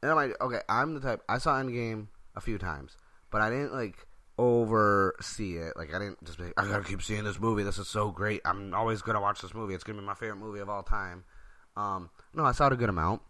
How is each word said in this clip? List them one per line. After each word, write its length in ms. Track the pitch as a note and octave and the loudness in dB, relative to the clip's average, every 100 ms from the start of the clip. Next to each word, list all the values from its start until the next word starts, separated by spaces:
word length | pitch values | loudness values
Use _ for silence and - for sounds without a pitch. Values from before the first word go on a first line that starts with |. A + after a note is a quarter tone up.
and 80 | C#3 | 4
I'm 60 | D#3 | 4
like, 240 | C#3 G#2 | 2 0
okay, 200 | B2+ A#2 - | -2 -2 0
I'm 260 | A2 C#3+ | 2 2
the 60 | D#3 | 0
type, 220 | C3+ G#2+ - | -2 -2 0
I 100 | A#2+ | 0
saw 220 | D#3+ C3+ | 2 2
Endgame 480 | C3 A#2+ A#2 A2 G#2+ - - - | 0 -2 -2 -4 -8 -14 -16 -8
a 40 | |
few 180 | - G#2+ | -4 -4
times, 380 | F2+ D2 C2+ - _ - - | -4 -6 -10 -18 _ -20 -4
but 100 | G#2+ | 0
I 100 | A2 | 2
didn't, 220 | B2 C#3+ | 0 -4
like, 340 | C3 A2+ - - - - - | -4 -6 -8 -20 -20 -14 2
oversee 1200 | B2 A#2+ A2+ A2+ G#2 G2+ F#2+ - - - G#2 E2+ | 6 6 6 6 8 8 4 2 -8 -6 -4 -4
it. 200 | E2 - | -6 -8
Like, 180 | D#2+ | -6
I 40 | E2+ | -4
didn't 240 | G2+ F2+ | -4 -8
just 140 | E2 E2+ | -12 -10
be 60 | |
like, 100 | F2 - | -6 -2
"I 100 | G2 | 0
gotta 180 | G2+ | 0
keep 180 | G2 F#2+ | -2 -4
seeing 220 | - G#2+ | -2 -2
this 140 | G#2+ G2 | -2 0
movie. 240 | A2+ G#2 | 2 2
This 160 | G2+ G2+ | 0 -2
is 100 | G2 | -2
so 220 | A2 G#2 | 0 0
great. 300 | E2+ G#2 G#2 | 0 -2 -2
I'm 300 | - F#2 G2 | -2 -2 -2
always 280 | F#2 A2+ A2 | 0 0 0
gonna 180 | G#2+ G#2+ | 0 0
watch 200 | G2+ G#2 | 2 0
this 140 | F#2+ | -4
movie. 200 | A2 G#2+ | -8 -6
It's 100 | F#2 | -6
gonna 160 | - G#2 | -6 -10
be 40 | |
my 100 | G2+ | -8
favorite 220 | G2+ A2+ G2+ | -6 -6 -8
movie 240 | G#2+ G2+ | -10 -8
of 80 | G2 | -6
all 140 | G2+ | -6
time." 420 | F#2+ A2 F#2+ F2 F2+ - - - - - | 0 0 0 -8 -16 -20 -20 -20 -16 -6
Um, 340 | G2+ F#2+ F2 _ - | -2 -4 -6 _ -14
no, 120 | - | 0
I 80 | D3 | 2
saw 140 | A#2+ C#3+ | 4 4
it 60 | |
a 40 | B2+ | 4
good 120 | A#2 | 2
amount. 340 | F2+ D#2+ G#2+ - | 2 2 0 -4